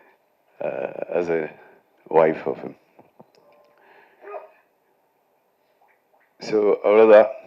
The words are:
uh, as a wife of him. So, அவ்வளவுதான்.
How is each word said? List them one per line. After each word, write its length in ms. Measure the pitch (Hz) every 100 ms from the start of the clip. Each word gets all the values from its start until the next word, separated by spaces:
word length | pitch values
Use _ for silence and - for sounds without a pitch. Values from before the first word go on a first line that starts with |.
| _ _ _ _ _ -
uh, 500 | 73 65 64 - -
as 200 | 85 87
a 200 | 82 76 - - _ _ _ -
wife 380 | 80 80 76 -
of 100 | 62
him. 200 | - - _ _ _ _ _ _ _ _ _ _ _ _ _ _ 403 330 - _ _ _ _ _ _ _ _ _ _ _ _ _ _ _ _ _ _ _
So, 360 | - 107 104 -
அவ்வளவுதான். 440 | 101 107 110 107 - -